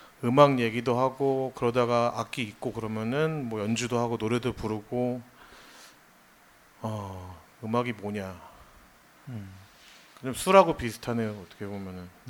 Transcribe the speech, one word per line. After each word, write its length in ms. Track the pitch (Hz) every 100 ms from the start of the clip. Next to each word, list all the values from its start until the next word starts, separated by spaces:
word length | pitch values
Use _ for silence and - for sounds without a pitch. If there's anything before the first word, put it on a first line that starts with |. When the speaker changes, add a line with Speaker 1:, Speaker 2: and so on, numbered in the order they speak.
| - -
Speaker 1:
음악 360 | 120 135 143 131
얘기도 400 | 117 117 123 120
하고, 520 | 131 123 139 135 131
그러다가 580 | - 120 123 120 120 117 110
악기 260 | 113 -
있고 300 | 107 - 127
그러면은 760 | 107 110 110 113 139 160 156 123
뭐 120 | 110
연주도 380 | 104 113 120 120
하고 200 | 120 113
노래도 320 | 107 120 120
부르고. 680 | - 110 107 104 123 123 123 117 - - - - - - - - - - - - - - -
어, 580 | 110 110 95 95 90 85 - -
음악이 300 | 110 117 123
뭐냐? 440 | 104 101 104 95 90 - - - - - - - - -
Speaker 2:
음. 220 | 117 95 95 101 - - - - -
Speaker 1:
그냥 140 | 131
술하고 420 | 127 190 196 175 156
비슷하네요, 540 | 120 107 - 117 110 104 87
어떻게 200 | - 101
보면은. 400 | 101 95 92 90 - -